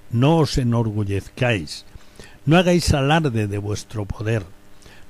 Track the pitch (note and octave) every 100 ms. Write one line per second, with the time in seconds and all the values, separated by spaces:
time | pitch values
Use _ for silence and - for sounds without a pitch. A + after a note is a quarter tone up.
0 | - A#2 C#3 E3 D3 - A#2+ A#2 A2 G#2
1 | G2+ G2 - - B2 G#2+ D2+ - - -
2 | - - - - C3+ E3+ F3+ F3 - D3
3 | C#3 E3 D3+ A2+ G#2 G2+ G#2 G#2 - G#2+
4 | G2 - G#2 A2+ E2+ - - - - -
5 | -